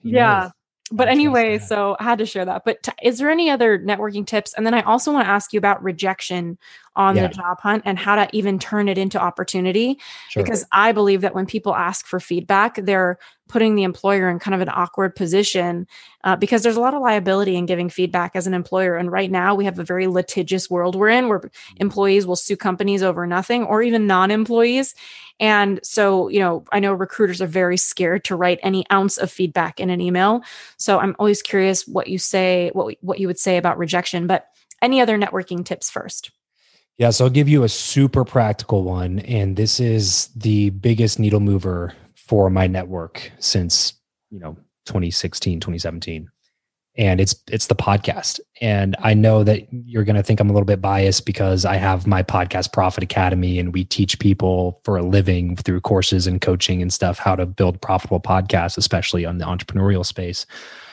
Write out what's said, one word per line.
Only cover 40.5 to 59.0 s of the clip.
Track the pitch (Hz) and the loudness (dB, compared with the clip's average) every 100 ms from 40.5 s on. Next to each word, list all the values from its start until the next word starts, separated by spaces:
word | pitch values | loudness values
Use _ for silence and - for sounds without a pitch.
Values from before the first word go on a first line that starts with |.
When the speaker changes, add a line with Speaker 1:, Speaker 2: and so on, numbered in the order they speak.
| 104 101 | 2 2
Speaker 1:
biggest | 95 117 113 110 - | 2 2 4 2 2
needle | 104 104 | 2 2
mover | 101 98 92 90 85 - - _ | 2 0 -2 -4 -8 -12 -20 _
for | - 107 95 | 2 4 4
my | 95 92 | 4 2
network | 92 90 90 82 - - - | 0 -6 -8 -10 -14 -18 -8
since, | - 101 87 - - - _ _ _ | -2 -2 0 -2 -2 -8 _ _ _
you | 101 | -16
know, | 80 85 _ _ | -14 -16 _ _
twenty | - 98 87 | -6 -2 -2
sixteen, | - 90 - 98 82 | -2 -6 -4 -4 -4
twenty | 87 82 | -4 -6
seventeen. | 82 82 85 80 85 _ _ _ _ _ _ - | -6 -8 -10 -10 -14 _ _ _ _ _ _ 0
And | 101 92 | 2 4
it's, | 98 - - | 2 -2 -6
it's | 110 - | -6 -2
the | - | -2
podcast. | - 101 - - - - - _ | 0 0 -2 -6 -8 -10 -14 _
And | 117 101 98 98 | -2 0 0 0
I | 110 | 2
know | 107 110 110 | 4 6 6
that | 104 104 - | 4 2 -2
you're | 123 120 117 | -14 -6 -2
gonna | 104 104 | 2 2
think | 98 110 | 2 2
I'm | 101 | 4
a | |
little | 101 98 | 2 2
bit | 98 | 0
biased | 95 98 98 92 | 0 2 2 2
because | - 98 98 92 | -2 -2 0 2
I | 92 95 | 0 0
have | 98 92 92 | 0 0 2
my | 95 | 0
podcast | 92 95 90 92 87 | 2 -2 -2 -4 -2
Profit | - 92 - | 0 0 0
Academy, | 90 98 90 90 90 90 | -2 0 2 2 0 0
and | 90 | -2
we | 92 | -2
teach | 90 - 98 - | -2 0 0 2
people | 101 98 92 90 90 - | 2 4 2 2 -2 -4
for | - 95 | -4 -2
a | |
living | 90 98 95 90 87 | 2 2 4 0 0
through | 87 - 90 | -4 -2 -2
courses | - 98 92 95 90 | 0 0 2 0 0
and | 92 | 0
coaching | - 92 - 90 | 0 0 0 -2
and | 90 | -2
stuff, | - 92 87 | -2 -2 -2
how | 98 90 | -2 0
to | 90 | -2
build | 92 92 90 | 0 0 0
profitable | - 92 - 87 | -2 -2 0 -2
podcasts, | - 92 95 92 85 - | 2 0 2 0 0 -2
especially | - 90 | 0 0